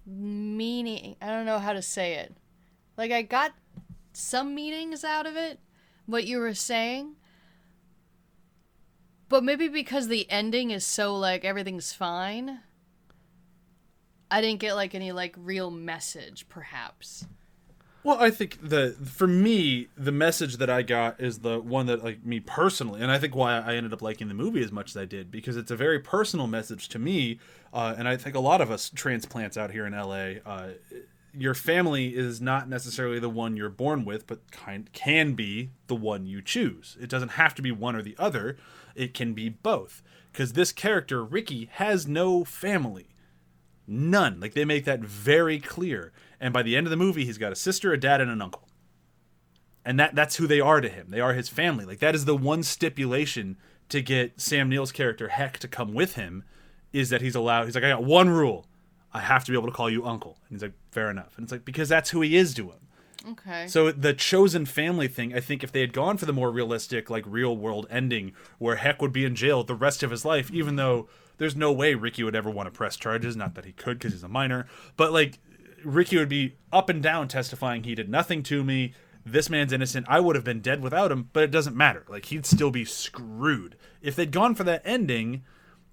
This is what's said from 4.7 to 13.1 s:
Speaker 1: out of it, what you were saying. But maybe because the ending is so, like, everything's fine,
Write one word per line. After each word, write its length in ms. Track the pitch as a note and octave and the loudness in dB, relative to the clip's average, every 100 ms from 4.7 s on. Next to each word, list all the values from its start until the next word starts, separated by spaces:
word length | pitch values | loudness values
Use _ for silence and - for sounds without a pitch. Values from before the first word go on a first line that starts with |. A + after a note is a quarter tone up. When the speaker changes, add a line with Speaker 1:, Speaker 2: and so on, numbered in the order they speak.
| D#4 D#4+ D#4 | -8 -8 -8
Speaker 1:
out 220 | D#4 D#4 D#4 | -4 -4 -4
of 100 | D#4 | -6
it, 240 | E4 - _ _ _ _ - | -8 -10 _ _ _ _ -6
what 200 | A#3 G#3 | -4 -2
you 120 | B3 | -4
were 160 | A#3 | -4
saying. 600 | G3 - A#3 A3+ C4 D4 D4 _ _ _ _ _ _ _ _ _ _ _ _ _ _ _ _ _ _ _ _ - | -4 -2 -2 -2 -4 -10 -16 _ _ _ _ _ _ _ _ _ _ _ _ _ _ _ _ _ _ _ _ 0
But 160 | C4+ | 2
maybe 240 | B3+ C#4+ E4 | 4 0 0
because 400 | D4+ C4 C#4 A3+ | -2 -4 -4 -2
the 200 | A3+ - | -2 -2
ending 400 | G3+ A3 A#3+ A#3+ | -2 0 -2 -2
is 160 | G3+ - | -4 -4
so, 280 | - G3+ | -2 -2
like, 300 | G3 F#3+ F#3 | 0 0 0
everything's 480 | F#3+ G3 F#3+ F3+ - | -2 -4 -6 -8 -10
fine, 680 | - F3+ F3 F#3+ A3+ C4 B3+ - _ _ _ _ | -6 -6 -4 -6 -8 -10 -14 -18 _ _ _ _